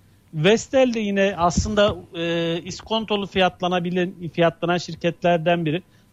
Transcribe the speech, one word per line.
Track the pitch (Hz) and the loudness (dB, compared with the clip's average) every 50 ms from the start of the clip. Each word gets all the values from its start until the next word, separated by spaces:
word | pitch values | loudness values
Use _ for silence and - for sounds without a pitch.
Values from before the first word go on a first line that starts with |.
| _ _ _ _ _ _ - | _ _ _ _ _ _ -6
Vestel | 156 151 190 220 220 - - - 262 262 254 233 | 0 2 4 4 2 0 0 2 2 2 2 2
de | 233 | -2
yine | 214 202 202 196 196 196 196 | -4 -2 0 0 0 0 0
aslında, | 156 170 175 - - - 214 214 208 202 214 208 180 180 - - 170 | 2 0 2 2 2 -2 0 2 2 2 2 2 -2 -8 -14 -8 -6
e, | 170 170 165 170 170 165 165 160 147 | -4 -2 -2 0 0 -2 -2 -4 -6
iskontolu | 185 170 - - - 220 226 220 - 214 202 196 | -8 -12 -12 -8 -4 -4 -4 -2 -2 -4 -4 -4
fiyatlanabilen, | 180 - 196 185 180 180 - 185 175 180 180 170 180 175 180 180 180 196 175 180 160 - | -4 0 2 2 2 0 -2 -2 -2 0 0 -2 -2 -2 -2 -2 -4 -6 -10 -12 -10 -2
fiyatlanan | - 170 165 165 - - 165 175 180 | 2 2 2 2 0 -2 -2 -2 -2
şirketlerden | - - 165 - - 175 165 - - 175 175 170 160 175 175 175 170 | -2 -6 -12 -4 -4 -4 -4 0 0 2 2 2 2 2 0 2 0
biri. | 156 147 185 - _ _ _ _ _ | -2 -2 -4 -6 _ _ _ _ _